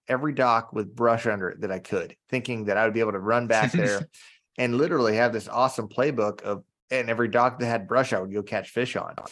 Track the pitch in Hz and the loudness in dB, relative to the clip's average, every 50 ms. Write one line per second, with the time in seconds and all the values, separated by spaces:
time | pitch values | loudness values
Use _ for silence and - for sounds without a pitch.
0 | _ - 131 127 143 151 139 131 131 123 117 113 113 - - 107 104 95 - 120 | _ -4 -2 -2 -2 -2 0 2 4 4 4 2 0 -2 -6 -6 -6 -6 -2 2
1 | 120 117 117 113 117 117 107 98 95 87 - - - 98 95 92 92 - - 92 | 4 4 4 4 2 -2 -2 0 -2 -6 -4 -4 -6 -4 -4 -6 -6 -4 -4 -4
2 | 82 85 - _ _ _ - 127 117 - 123 113 107 104 98 104 110 113 107 113 | -4 -4 -10 _ _ _ -4 -4 -4 -4 -6 -4 -2 -2 2 2 2 2 2 2
3 | 117 107 101 98 92 107 113 120 120 113 113 110 110 120 - 175 - 101 101 101 | 0 0 -2 -2 0 0 0 0 2 2 2 2 2 2 2 2 2 2 0 0
4 | - - _ - - - - _ _ _ _ - 127 120 120 123 147 175 180 147 | -2 -6 _ -20 -20 -20 -20 _ _ _ _ -2 0 0 2 2 2 2 2 2
5 | 120 110 107 110 120 120 110 113 101 104 - 120 127 131 - - 113 104 - - | 2 2 4 4 2 2 2 -2 -6 -4 0 2 2 2 0 -4 -8 -6 -2 0
6 | 127 151 143 117 107 104 104 - - 104 104 95 - _ _ _ _ _ 135 131 | 0 0 2 0 0 -2 -2 -4 -6 -6 -6 -6 -8 _ _ _ _ _ -2 -2
7 | 120 117 117 110 120 110 101 120 123 131 120 123 123 117 117 113 98 92 123 127 | 0 0 0 0 0 2 4 4 4 4 2 0 -2 0 0 -2 -2 0 2 2
8 | 131 - 120 98 92 95 98 104 98 - - 104 95 - - 113 123 123 - 98 | 2 2 0 -2 -2 -2 -4 -4 -4 -2 -4 -6 -6 -4 -2 -2 -2 -2 -2 -6
9 | - - 80 - - - | -6 -6 -10 -14 -14 -14